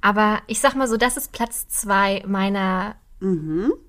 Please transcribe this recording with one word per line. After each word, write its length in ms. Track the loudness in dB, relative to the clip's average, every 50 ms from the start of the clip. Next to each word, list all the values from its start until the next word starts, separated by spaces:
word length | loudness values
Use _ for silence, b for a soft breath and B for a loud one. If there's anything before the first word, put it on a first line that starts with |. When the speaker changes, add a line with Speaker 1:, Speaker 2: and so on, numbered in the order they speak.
Speaker 1:
Aber 380 | 2 2 4 4 4 4 2 0 -2
ich 120 | -4 -6 2
sag 160 | 2 2 2
mal 120 | 2 0
so, 100 | 0 2
das 200 | 2 0 0 0
ist 140 | -4 -8 -10
Platz 360 | -4 -6 -6 -4 -4 -10 -10 -6
zwei 540 | -6 -6 -2 0 2 2 2 2 0 -2 -2
meiner 680 | -4 -2 0 0 0 0 0 0 0 0 -2 -2 -4 -8 -14 _ _ -14 -4
Speaker 2:
Mhm. 540 | -2 0 0 0 -2 -2 -2 0 2 0 0 0 -4